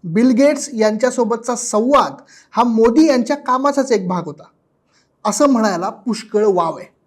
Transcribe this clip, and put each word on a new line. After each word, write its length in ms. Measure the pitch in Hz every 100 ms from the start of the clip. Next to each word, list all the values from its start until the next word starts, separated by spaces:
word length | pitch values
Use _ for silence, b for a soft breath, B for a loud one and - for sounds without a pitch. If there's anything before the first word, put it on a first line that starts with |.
बिल 260 | 180 170 254
गेट्स 400 | 233 285 285 -
यांच्यासोबतचा 800 | 220 214 214 254 254 220 226 233 233
संवाद 580 | - 214 240 285 170 139 _ b b
हा 120 | -
मोदी 440 | 240 220 233 247 320
यांच्या 280 | 262 233 285
कामाचाच 560 | 285 262 277 285 269
एक 160 | 220 185
भाग 160 | 180 156
होता, 180 | 143 - _ _ _ _ _ _ _ 214
असं 240 | 208 285
म्हणायला 400 | 247 214 175 190
पुष्कळ 560 | 220 - 202 - 208 214
वाव 320 | 180 165 -
आहे. 220 | - _